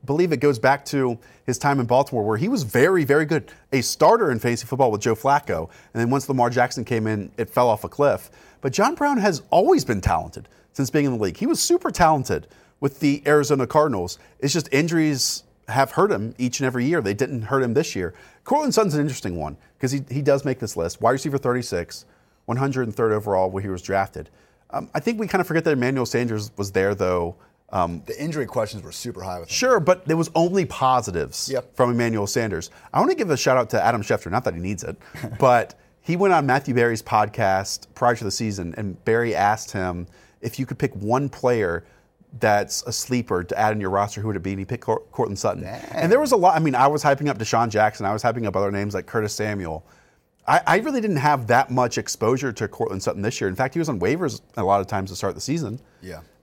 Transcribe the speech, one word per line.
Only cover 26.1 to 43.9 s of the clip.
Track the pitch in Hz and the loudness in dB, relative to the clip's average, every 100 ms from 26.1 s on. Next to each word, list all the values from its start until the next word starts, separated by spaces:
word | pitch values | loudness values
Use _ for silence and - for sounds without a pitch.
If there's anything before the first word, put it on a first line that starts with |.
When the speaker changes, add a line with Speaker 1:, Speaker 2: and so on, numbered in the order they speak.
| 120 120 110 104 - | 0 -2 -4 -6 -8
Speaker 1:
was | 98 | -4
there, | 95 95 | 0 0
though. | 101 92 90 85 85 _ _ _ | 2 0 0 -2 -8 _ _ _
Um, | 98 85 85 - | -2 -2 -4 -10
Speaker 2:
The | - | -10
injury | 151 156 117 | -8 -6 -6
questions | 123 110 104 | -4 -6 -6
were | 82 | -14
super | - 120 95 | -12 -12 -10
high | 95 90 | -10 -10
with | 85 | -6
him. | |
Speaker 1:
Sure, | - 254 240 | -2 2 2
but | 160 180 - | 4 2 2
there | 160 | 0
was | 165 | 0
only | 165 170 190 | 2 2 2
positives | 156 - 131 127 117 87 69 - - | -2 0 2 2 0 -4 -4 -6 -6
Speaker 2:
Yep. | 131 - - | -6 -6 0
Speaker 1:
from | 123 | 2
Emmanuel | 120 117 113 101 | 4 0 0 -2
Sanders. | - 113 87 85 - - | -2 -2 -4 -8 -16 -4
I | - | 0
wanna | 240 | 2
give | 370 202 | 0 0
a | 143 | 0
shout | - 127 | 2 2
out | 113 | 2
to | 117 | 2
Adam | 95 117 | 2 0
Schefter, | 101 110 - | 0 -4 -2
not | 98 | -2
that | 113 | -2
he | 85 | -4
needs | 90 98 | -6 -6
it, | - - - - | -8 -12 -16 -14
<laughs> | 123 117 | -12 0
but | 135 120 104 - _ _ | 4 4 2 -10 _ _
he | - 175 | -6 0
went | 202 | 4
on | 175 139 | 4 4
Matthew | 131 143 | 0 0
Berry's | 123 120 113 | 2 2 0
podcast | - 110 104 104 104 95 98 - - | 0 0 0 0 0 0 -2 -10 -12
prior | - 123 117 | -2 0 0
to | |
the | 107 | -2
season, | - 113 101 87 85 | -4 -4 -4 -8 -8
and | 104 90 | -8 -6
Barry | - 113 117 87 | 0 2 2 2
asked | 101 107 - | 2 0 -4
him | 107 92 87 87 - _ _ | -6 -4 -6 -10 -16 _ _
if | 117 - | -12 -6
you | 131 | -6
could | 127 | -2
pick | 143 - | -4 -4
one | 104 123 143 | -2 -2 -2
player | - 127 120 95 85 - _ _ _ _ 120 | -2 0 2 0 -2 -8 _ _ _ _ -2
that's | 110 104 104 - | 2 2 2 -6
a | - | -8
sleeper | 113 - 127 113 92 | -8 -4 -4 0 -4
to | 90 - | -2 0
add | 107 | 0
in | 107 | 0
your | 98 | 0